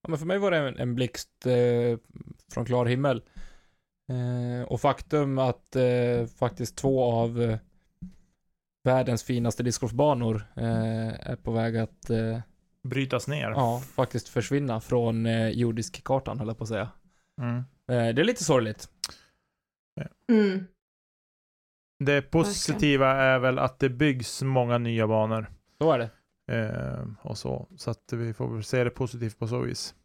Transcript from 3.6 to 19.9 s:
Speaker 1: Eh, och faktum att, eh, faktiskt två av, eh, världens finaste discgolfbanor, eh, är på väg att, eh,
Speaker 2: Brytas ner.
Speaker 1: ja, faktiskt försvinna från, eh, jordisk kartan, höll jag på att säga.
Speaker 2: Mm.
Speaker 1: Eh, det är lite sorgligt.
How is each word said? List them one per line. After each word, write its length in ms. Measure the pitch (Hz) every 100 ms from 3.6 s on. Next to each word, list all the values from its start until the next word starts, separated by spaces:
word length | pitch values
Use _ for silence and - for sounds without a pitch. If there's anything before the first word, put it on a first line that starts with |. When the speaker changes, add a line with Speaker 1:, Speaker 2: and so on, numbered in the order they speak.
| _ _ _ _ -
Speaker 1:
Eh, 600 | 127 123 123 123 123 123
och 120 | 127
faktum 580 | 143 135 - 151 139 135
att, 380 | 131 - _ 131
eh, 500 | 123 123 123 120 113
faktiskt 500 | - 123 - 120 -
två 360 | 135 131 123
av, 300 | 117 117 120
eh, 160 | 117 110 - _ _ _ - - _ _ _ _ _ _
världens 400 | 123 131 127 117
finaste 380 | - 123 117 -
discgolfbanor, 840 | 120 113 117 117 147 127 117 110 107 -
eh, 760 | 117 113 113 113 113 - -
är 60 | 123
på 160 | -
väg 240 | 113 117 113
att, 340 | 110 _ -
eh, 300 | 113 113 113 - _ _ _
Speaker 2:
Brytas 460 | 127 127 135 127 -
ner. 220 | 147 113
Speaker 1:
ja, 300 | 110 123 120 131
faktiskt 340 | - 127 117 -
försvinna 520 | - - 139 139 113
från, 460 | - 123 117 113 117
eh, 220 | 113 113
jordisk 560 | 113 120 113 110 -
kartan, 340 | - 135 131 117
höll 100 | 107
jag 100 | 110
på 60 |
att 40 | 110
säga. 220 | 107 107 - _ _ _ -
Speaker 2:
Mm. 160 | 120 120
Speaker 1:
Eh, 560 | 127 _ - 123 117
det 80 | 117
är 20 |
lite 200 | 202 233
sorgligt. 440 | 160 131 110 107 - _ - - _ _ _ _ _ _ _